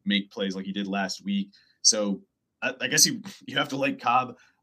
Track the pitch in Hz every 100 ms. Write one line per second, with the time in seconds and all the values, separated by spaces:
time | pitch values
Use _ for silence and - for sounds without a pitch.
0 | 98 101 101 - 98 95 95 101 98 98
1 | 95 - 92 101 98 - _ _ - 110
2 | 101 98 - _ _ _ 123 - 127 147
3 | - 117 - - - 143 147 139 139 135
4 | 120 127 123 120 _ _